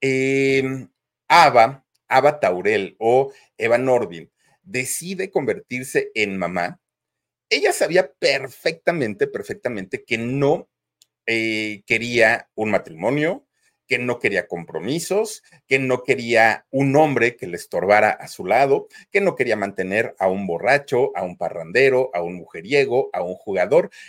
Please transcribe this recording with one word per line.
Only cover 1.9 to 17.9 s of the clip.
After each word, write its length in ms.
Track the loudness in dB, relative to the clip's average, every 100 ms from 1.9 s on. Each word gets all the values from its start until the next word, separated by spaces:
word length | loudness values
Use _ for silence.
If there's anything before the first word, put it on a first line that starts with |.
| _ -2
Ava 320 | 2 2 2
Taurel 560 | 0 0 0 0 -2 -4
o 320 | 2 2 0 -6 _ -6
Eva 180 | 0 2
Norvin 540 | 2 0 0 -8 -18 _ _ _
decide 680 | -10 -8 -6 -8 -8 -8 -6
convertirse 800 | -4 -2 -4 -6 -10 -4 -2 -2
en 240 | -2 -4 -2
mamá, 420 | -4 -4 -6 -8 _ _ _ _ _ _ -4
ella 220 | -2 0
sabía 400 | 0 0 0 0
perfectamente, 1120 | _ 0 0 -4 -6 -6 -4 -4 -2 -2 -2 -4
perfectamente 800 | -4 -10 -8 -8 -8 -8 -12
que 140 | -6 -6
no, 500 | -4 0 0 0 -4 _ _ _ _ _ -4
eh, 560 | -2 -2 -4 -6 -8
quería 640 | -4 -2 0 4 4 2 -4
un 160 | -6 0
matrimonio, 720 | -2 -2 -6 -2 0 -2 -4 _ _ _ _ -6
que 120 | -4
no 200 | -2 -4
quería 300 | -2 -2 -4
compromisos, 920 | -8 -10 -8 -6 -6 -2 -2 -4 -8 _ _ -2
que 120 | -2
no 260 | 0 -2
quería 600 | 0 -2 2 4 4 2 _
un 260 | 0 2 4
hombre 400 | 4 2 0 -2
que 100 | -8
le 120 | -10
estorbara 500 | -6 -2 4